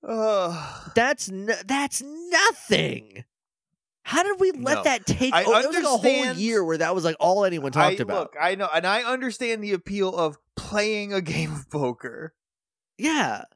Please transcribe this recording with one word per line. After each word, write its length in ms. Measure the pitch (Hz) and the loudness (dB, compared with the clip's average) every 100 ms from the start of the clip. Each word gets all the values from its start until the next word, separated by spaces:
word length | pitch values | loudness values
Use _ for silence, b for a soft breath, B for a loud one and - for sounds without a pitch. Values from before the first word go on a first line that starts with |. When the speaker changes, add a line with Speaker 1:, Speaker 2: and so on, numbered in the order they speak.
| - | -6
Speaker 1:
Ugh. 840 | 226 220 208 180 170 147 - - - | -2 0 2 0 -4 -10 -14 -2 2
Speaker 2:
That's 340 | 240 294 - | 2 0 -4
n-, 200 | 190 202 226 208 | -8 -4 -4 -2
that's 380 | 269 285 - | -2 -2 -4
nothing. 1200 | 277 311 349 339 403 - - 208 156 - 107 98 117 _ _ _ _ _ _ _ | -8 -14 -2 2 4 2 0 0 0 -6 -12 -20 -20 _ _ _ _ _ _ _
How 180 | - 294 | -4 -2
did 140 | 370 392 | 0 2
we 120 | 381 | 2
let 240 | 294 247 277 | 2 0 2
Speaker 1:
No. 40 | |
Speaker 2:
that 220 | 294 247 202 | 2 0 -2
take 280 | - 262 | 0 4
Speaker 1:
I 120 | 170 196 | 4 6
Speaker 2:
o-, 120 | 226 | 4
it 80 | 262 | 4
was, 80 | 349 | 0
like, 80 | 311 | 2
a 20 | |
whole 80 | 247 | 4
Speaker 1:
understand 420 | 208 262 254 170 | 4 4 0 -2
Speaker 2:
year 260 | 214 226 170 | 0 0 0
where 120 | 160 | 0
that 160 | 160 | 0
was, 120 | 185 165 | 2 0
like, 100 | 160 | 2
all 240 | 160 190 196 | 2 4 2
anyone 260 | 170 139 | 0 -2
talked 300 | 139 156 196 | 4 4 2
Speaker 1:
I, 20 | |
Speaker 2:
about. 160 | 107 196 | -2 -2
Speaker 1:
look, 160 | 156 143 | -4 -2
I 160 | 165 190 | 0 0
know, 120 | 190 | 0
and 120 | 160 180 | 0 2
I 180 | 208 | 0
understand 600 | 240 254 254 208 247 226 | 0 -2 -4 -4 -4 -4
the 80 | 208 | -2
appeal 420 | 190 - 202 190 | -4 -2 -2 -2
of 240 | 175 160 151 _ - | 0 -2 -2 _ -16
playing 560 | - 208 208 214 202 | -6 -2 0 -2 -2
a 80 | 202 | -4
game 320 | 165 160 160 | -2 -4 -4
of 160 | 151 135 | -6 -8
poker. 640 | 151 135 120 123 113 160 _ _ _ _ _ _ _ | -2 -2 -2 -10 -12 -14 _ _ _ _ _ _ _
Speaker 2:
Yeah. 460 | 254 311 170 104 55 | -2 0 0 -4 -10